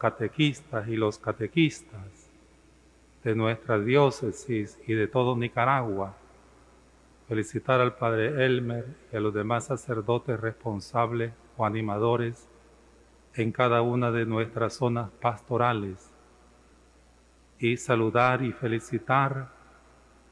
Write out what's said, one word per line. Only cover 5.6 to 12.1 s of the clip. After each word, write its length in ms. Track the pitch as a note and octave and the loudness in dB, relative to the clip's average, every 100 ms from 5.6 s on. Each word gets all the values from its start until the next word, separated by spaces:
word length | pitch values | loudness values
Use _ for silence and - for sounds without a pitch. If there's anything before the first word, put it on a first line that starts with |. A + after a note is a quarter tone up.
| B2 C#3 A#2 G2 G2 - - - - - - - _ _ _ _ - | 2 2 0 -4 -6 -10 -20 -20 -20 -20 -20 -20 _ _ _ _ -6
Felicitar 540 | G#2+ G#2+ A2+ - C3 | -4 -4 -6 2 4
al 160 | B2 - | 4 2
Padre 500 | A#2 A2+ A2+ D3 C3 | 0 2 0 2 2
Elmer 400 | B2 A#2+ A#2 B2 D3+ - | 2 -2 -6 -8 -16 -8
y 40 | A2 | -2
a 40 | |
los 140 | G#2+ | -2
demás 300 | G#2 G#2 A#2+ | -2 0 -2
sacerdotes 760 | A#2+ B2 - A2+ G#2 A#2+ - A2 | -2 -6 -4 -4 0 -2 0 -4
responsables 920 | A2+ - A#2 G2+ - A#2+ A#2 A#2 A#2 A#2 - - | -4 -6 -8 -8 -4 -2 0 -2 -6 -8 -18 -4
o 100 | A2 | -2
animadores 840 | A2 G#2+ G#2 A#2 | -2 -4 0 2